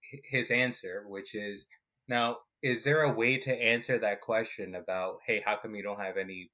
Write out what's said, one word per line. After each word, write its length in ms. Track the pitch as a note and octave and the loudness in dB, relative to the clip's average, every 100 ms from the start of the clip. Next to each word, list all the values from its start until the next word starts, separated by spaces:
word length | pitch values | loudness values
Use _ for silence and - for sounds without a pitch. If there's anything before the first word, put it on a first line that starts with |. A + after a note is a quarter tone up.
| - | -18
h-, 80 | C#3 | -18
his 260 | - C3+ A2+ | -2 0 2
answer, 540 | A#2+ B2+ A#2 F#2 F#2+ G#2 | 4 2 0 -8 -10 -8
which 280 | G2 G2 | -10 -8
is, 320 | A2 G#2 G2+ - - _ _ - | -8 -6 -10 -14 -20 _ _ -2
now, 320 | A#2+ A#2+ A#2 - - | 2 2 0 -10 -4
is 220 | C3+ A#2+ | 0 2
there 180 | C#3 D3+ | 4 4
a 100 | D3 | 4
way 260 | A2 A#2 C3 | 4 4 2
to 140 | C3 | 0
answer 460 | A#2+ A#2 A#2 - A#2+ | 2 4 2 2 2
that 220 | G#2+ G2+ | 2 -2
question 540 | - A2+ A2 - F#2+ | 0 0 0 -6 -8
about, 460 | F#2 F2 F#2 F#2 - - | -8 -4 -2 -2 -6 0
hey, 140 | G#2+ | 0
how 160 | G#2+ G#2+ | 2 -2
come 180 | G#2+ | -4
you 80 | G#2 | -8
don't 160 | G2 G2+ | -6 -4
have 200 | G2 F#2+ | -4 -4
any 340 | F#2+ F#2 F2+ | -4 -8 -12